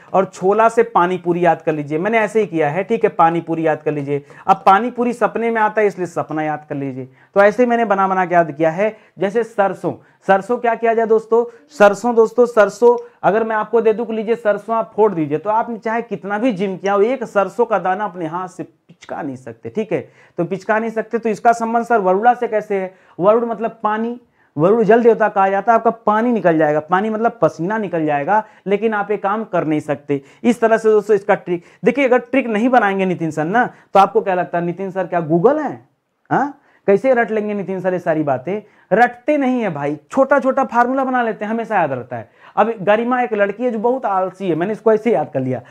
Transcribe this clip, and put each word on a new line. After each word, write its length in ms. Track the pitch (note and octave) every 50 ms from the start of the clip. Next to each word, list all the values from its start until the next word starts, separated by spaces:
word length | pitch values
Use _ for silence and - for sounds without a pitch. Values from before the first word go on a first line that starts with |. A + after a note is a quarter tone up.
| - -
और 120 | - F#3 F#3+
छोला 440 | F#3 - - F3 F#3+ G3+ G#3+ A3+ A3+
से 140 | A3+ A#3+
पानी 340 | A#3 A#3 - F#3+ F3 F3+ F#3 F3
पूरी 260 | F3 F3 F3 F3 F3
याद 180 | E3+ D#3+ D#3+
कर 100 | - E3
लीजिए। 260 | D#3 D3+ D3 C#3+ D#3 D#3
मैंने 200 | F3+ G#3+ A#3 A3+
ऐसे 220 | G#3+ - - A3
ही 60 | G#3
किया 240 | - E3+ D#3+ D#3 C#3+
है, 120 | D3 F#3 G3
ठीक 200 | F#3+ A3+ A3+ A3+
है, 60 | G3
पानी 300 | - - E3+ E3 E3+ E3+
पूरी 260 | E3 E3 E3 D#3+ D#3+
याद 160 | D#3 D3+ D3
कर 100 | - D#3
लीजिए। 320 | D3 D3 C#3 C#3 C#3+ C#3+ C#3+ - - - -
अब 160 | F#3 G3 F#3+ -
पानी 240 | G3+ F#3+ G3+ A#3 B3
पूरी 220 | A#3+ A#3 A#3+ B3
सपने 380 | A#3 - G#3+ F#3 - A3 A3+ A#3
में 100 | A3+ A3
आता 200 | G#3+ G#3+ A3 A3
है 60 | G#3+
इसलिए 200 | G3+ E3+ F3+ F3+
सपना 360 | D#3+ - D#3+ C#3+ - D3+ D#3
याद 240 | D#3 D3+ D3+ D3 D3+ -
कर 60 | D3
लीजिए। 340 | C#3+ C#3 C3+ B2+ C3 B2+ C3 _ _ _ _ -
तो 60 | G3
ऐसे 220 | G3+ G#3 G3+ G#3
ही 60 | B3 A#3+
मैंने 160 | A#3 A#3 A#3
बना 240 | G#3 G3+ F#3+ F#3+ F#3
बना 180 | F#3+ F#3 F#3
के 80 | E3+ F3
याद 180 | F3 E3+ D3+
किया 180 | C#3+ D3 E3 D#3+
है। 260 | D#3+ F3+ G#3 A3 G#3+ - _ _ _ D#3
जैसे 260 | F3 G3 F#3+ A#3 A3+
सरसों, 480 | A3+ - - G3 F#3+ F3+ - - D#3+ A#2+ - - _ _ _ _
सरसों 300 | - F#3+ G3 - - B3
क्या 180 | A#3+ A#3 A#3 A3+
किया 200 | A3+ A#3 A3+ A3+
जाए 120 | A3+ A3+
दोस्तों? 380 | G#3+ A3+ A3 A3 - A3 A#3 A#3+ A#3+ - - _ _ - -
सरसों 360 | G#3 G#3 G3 G3 A#3 A#3+ A#3
दोस्तों, 320 | A3+ A3 G#3+ A3 A#3+ A#3+
सरसों 500 | A#3 A#3+ A3+ G3+ G3 - - A#3+ A#3+ A#3+ A#3+ - - _ _
अगर 220 | - E3+ F#3+ A3 A3
मैं 120 | A3+ A3+
आपको 240 | G#3+ G#3+ G#3+ A#3+ A#3
दे 120 | G#3 A3
दूं 120 | A3 G#3 A#3+
कि 80 | G#3
लीजिए 220 | A3 A3 G#3+ G#3+ A3+
सरसों 420 | A3+ - G#3 G3+ G3+ G3+ - A3+
आप 160 | A3+ A3 - -
फोड़ 160 | G3+ G#3+ G#3+
दीजिए, 260 | F#3 E3+ D3+ C#3 D3 D3+
तो 120 | D#3 G#3
आप 260 | G#3+ A3+ A#3 A#3+ A#3 G3+ -
चाहे 180 | A3+ A3 A#3
कितना 360 | A3+ - G3+ F3+ - G3 G3+ G#3+
भी 140 | A#3 C4
जिम 240 | G#3 E3 G#3 G3 F#3+
किया 160 | D#3+ D#3+ G3
हो, 80 | G3+ G3+
एक 240 | G3+ A#3 C4+ C4 A3
सरसों 400 | - - G3+ G3 F#3 F3 - A#3
का 140 | - G#3 F#3
दाना 260 | E3+ F3+ F#3+ G3+ G#3+
अपने 220 | G3 F3 F#3 E3+
हाथ 220 | D3+ E3 F3+ F#3 F3+
से 140 | - -
पिचका 600 | D3+ - _ _ _ _ E3+ _ - - - F#3
नहीं 140 | - C#3 C3
सकते, 320 | B2 - - A2+ - - A#2
ठीक 240 | - G#3 A3 G#3+
है, 160 | F3+ C#3 - - _ _ _ _ _ -
तो 60 | E3+
पिचका 340 | D3+ F#3+ F#3 - - G#3+ G#3+
नहीं 120 | A3+ A3+
सकते। 280 | A3+ A3+ G#3+ - - A3+
तो 100 | A3+ A3+
इसका 240 | G#3 G3 - A#3+
संबंध 320 | A#3 A#3 A3+ A3+ A#3 A#3 A3+
सर 140 | - A#3+ A3
वरुड़ा 360 | F#3+ F#3 F#3 G3 A3 B3 A#3+
से 140 | A#3+ A#3+ A3
कैसे 320 | G#3+ G#3+ G#3 - G3+ G3
है? 140 | F#3 F#3 - _ _ _ _ -
वरुड़ 240 | E3+ G3+ A3 A#3+ A#3
मतलब 360 | A#3 A3+ F#3 A3+ A3 A3+ -
पानी, 380 | - G#3+ G#3+ G#3+ A3+ A#3 A#3+ B3 - _ _ _ _ _ _
वरुण 280 | C#3+ D3+ F#3 A3 A#3+ A3
जल 180 | F3+ A3 B3
देवता 260 | A3+ A#3+ G#3+ F#3 G#3+ G#3
कहा 200 | G#3 G3 G3 G3
जाता 240 | G3 G3 G3 A#3
है, 60 | A3+ A3+
आपका 120 | A3+ A#3
पानी 420 | A3+ - _ G#3 G#3 A3 A3+ B3
निकल 260 | A#3+ G#3+ D#3 F3 E3 D#3
जाएगा, 220 | D#3 D3+ D3+ D3+
पानी 300 | D3+ D3+ F3+ F#3+ G#3 A3
मतलब 280 | A3 G#3+ A3+ A#3 A3+ -
पसीना 360 | E3 D3+ - - E3 F#3+ A3 A3
निकल 280 | G#3 F3 F3+ E3 D#3
जाएगा, 380 | D3+ D3 C#3+ C#3+ E3+ G3+ A3 G#3+ - _ _ _
लेकिन 280 | F#3 G3+ G3 G#3+ A3 G#3+
आप 160 | G3+ G3 G3+
ये 60 | G#3+
काम 280 | F#3+ G3 F#3+ G#3 A3+ A3
कर 200 | G#3+ - E3+ D3+
नहीं 160 | D#3 D3+ D3+
सकते। 420 | D3 - C#3+ C#3+ - - C#3+ C#3 C#3 - - _ -
इस 160 | A#3 A#3 -
तरह 160 | A3+ A3 A3+
से 140 | G#3+ A3 A3
दोस्तों 260 | G#3+ G#3 G#3 G#3+ G#3+
इसका 180 | G3 G3 - G3
ट्रिक 300 | F3+ - F3 F3 E3+ - - _ _ -
देखिए, 220 | G#3+ B3 C#4+ C#4
अगर 120 | A#3+ A#3+ B3
ट्रिक 280 | A#3+ - - C4+ A#3+
नहीं 220 | A#3+ A3 G3+ A#3 B3+
बनाएंगे 380 | C4 B3 G#3 G3 G3 F#3+ F#3+
नितिन 240 | F#3+ F3 C#3+ E3 D#3+
सर 140 | D3+ D#3 D3+
ना, 220 | E3 G3+ A#3+ A#3+ F3+ - - _ _ -
तो 60 | G3
आपको 200 | G3 G3 - A3
क्या 140 | F#3+ G3 F#3
लगता 240 | F3+ E3+ F3 - E3+
है 60 | F3
नितिन 260 | F3 E3+ F3 G3 F#3+
सर 160 | F3 F#3+ F#3
क्या 140 | E3+ F3+ E3+
गूगल 380 | D#3+ D3 E3 E3+ E3 A#3+ D4 D#4
हैं? 300 | D4 A3+ C3+ A#2 - _ _ _ _ _ _ _ _ -
हाँ, 300 | D3 G3+ C4 C#4+ C#4+ _ _ _ _ _ _
कैसे 280 | G3 G3+ G3 A3+ C4 B3+
रट 160 | A#3 A#3 F#3+
लेंगे 240 | A3 G#3+ G#3 G#3 G#3
नितिन 260 | G3+ F#3 F3+ F#3+ F#3
सर 120 | F3+ F#3+
ये 60 | F#3 F3
सारी 240 | F3 F3 D#3 D#3
बातें? 380 | D3+ C#3+ C3 B2 B2+ F3 G3 G#3+ G#3 _ _ _ _ _
रटते 440 | F#3 G#3+ A#3+ A#3+ A#3+ - _ - D4+
नहीं 240 | C#4+ C4+ B3+ B3+ B3
है 140 | A3 G3 D#3
भाई, 240 | C#3+ C#3+ D3 D3+ D3+ - _
छोटा 280 | - C4+ C4+ - D4 C#4
छोटा 260 | A#3 C4 B3+ C#4+ C4+
फार्मूला 400 | - A3+ A#3+ A#3+ A#3+ C4 C#4 C4+
बना 180 | B3+ B3+ B3
लेते 220 | A#3+ A3+ G#3 - G#3+
हैं, 80 | G#3
हमेशा 220 | A3+ A#3 A3+ - A3
याद 180 | F#3+ E3 C#3
रहता 240 | C3+ B2 A#2 - B2+
है। 140 | A#2 G#2+ - _ _ - - -
अब 160 | F3+ G#3 A3+ A3+ G#3+
गरिमा 380 | F3 G3+ G#3 A3 A#3 A#3+ B3+ B3
एक 120 | B3 A#3+ A3+
लड़की 300 | G3+ G3+ G3+ G3+ G#3 B3+
है 60 | B3
जो 80 | A3 A3
बहुत 280 | G3+ A#3+ B3+ C4 A#3+
आलसी 420 | G#3+ G3 F#3+ F#3 F#3 F#3 - G3 F#3
है, 60 | D#3+
मैंने 180 | D#3 F3 G#3
इसको 200 | G#3+ G#3 - A3+
ऐसे 200 | A3 G#3+ G#3+ A#3+
याद 180 | G#3 D#3+ D3+ D#3 -
कर 60 | C#3
लिया, 200 | C3 C3 B2+ A#2 - -